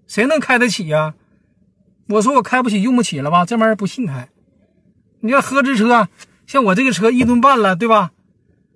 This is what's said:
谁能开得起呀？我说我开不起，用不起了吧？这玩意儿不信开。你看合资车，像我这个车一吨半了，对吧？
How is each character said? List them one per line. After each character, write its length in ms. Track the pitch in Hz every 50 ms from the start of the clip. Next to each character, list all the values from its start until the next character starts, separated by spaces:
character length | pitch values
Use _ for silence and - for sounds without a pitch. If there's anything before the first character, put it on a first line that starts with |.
| _ _
谁 180 | - 202 220
能 160 | 269 320 294
开 180 | - - 254 240
得 80 | 247 240
起 200 | 180 - 190 156
呀？ 240 | 151 156 156 156 151 _ _ _ _ _ _ _ _ _ _ _ _ _ _ _ _ _ _ -
我 120 | 202 214
说 120 | 196 254 285
我 80 | 262
开 200 | 202 - 247 254
不 80 | 247 247
起， 120 | 214 202
用 160 | 190 254 254 247
不 40 |
起 180 | 220 - 165 143
了 120 | 135 147
吧？ 140 | 170 175 175
这 100 | - 233
玩 140 | 226 220 220
意 20 |
儿 40 | 220 196
不 100 | 202 180
信 180 | - - 247
开。 220 | 165 135 127 127 - _ _ _ _ _ _ _ _ _ _ _ _ _ _ _ _ _ _
你 100 | - 214
看 100 | 262 277
合 220 | - - 254 277 269
资 140 | 269 277 202
车， 320 | 214 240 240 233 208 - _ _ - _ _ _ _ -
像 160 | - 277 247
我 100 | 196 180
这 80 | 208 269
个 80 | 269
车 180 | 202 170 208 226
一 140 | 254 247 254
吨 160 | 233 247 240
半 180 | 233 277 277 240
了， 200 | 208 190 185 165
对 100 | 226 226
吧？ 240 | 220 208 185 160 _ _ _ _ _ _ _ _ _ _ _ _ _